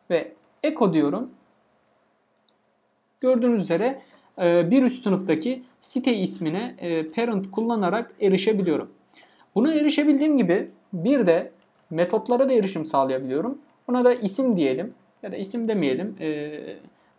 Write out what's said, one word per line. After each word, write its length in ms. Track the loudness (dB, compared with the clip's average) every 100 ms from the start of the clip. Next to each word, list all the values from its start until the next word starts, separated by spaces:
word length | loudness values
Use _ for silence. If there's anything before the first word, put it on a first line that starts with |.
| -2
Ve 240 | -2 -2 -14 -20 _
echo 300 | -4 2 2
diyorum. 380 | 4 2 0 -6 -14 _ _ _ _ _ _ _ _ _ _ _ _ _ _ _ _ _ _
Gördüğünüz 400 | 0 2 2 0
üzere, 400 | 0 0 0 -4 -14 _ _ -2
e, 300 | 2 4 4
bir 120 | 4
üst 200 | 4 0
sınıftaki 600 | -2 0 0 -2 -2 -6 -10 _
site 340 | -8 -4 0 0
ismine, 600 | -2 -4 -4 -4 -6 -8
e, 300 | -4 -4 -4
parent 440 | -4 -2 -2 -4
kullanarak 600 | -4 -2 0 0 -2 -4 -2
erişebiliyorum. 720 | 0 2 2 0 0 -2 -4 -14 _ _ -20 _ _ 0
Buna 180 | 2
erişebildiğim 640 | 2 0 2 2 4 4 2
gibi 340 | 4 2 -2 -12 _
bir 340 | -4 0 2 4
de 240 | 2 0 -12 _ _ -6
metotlara 600 | -2 0 0 0 2 4
da 40 |
erişim 320 | 2 2 -2 -2
sağlayabiliyorum. 720 | 0 0 -2 -4 -4 -4 -8 _ _ -4
Buna 180 | 2 4
da 80 |
isim 440 | 2 -2 -2 0 2
diyelim 360 | 2 0 -6 -12 _ _
ya 80 | -12
da 40 | -10
isim 320 | -8 -6 -2
demeyelim, 480 | 0 0 -2 -6 -6
e, 340 | -6 -6 -8 -12 -14 -16 -20 _ _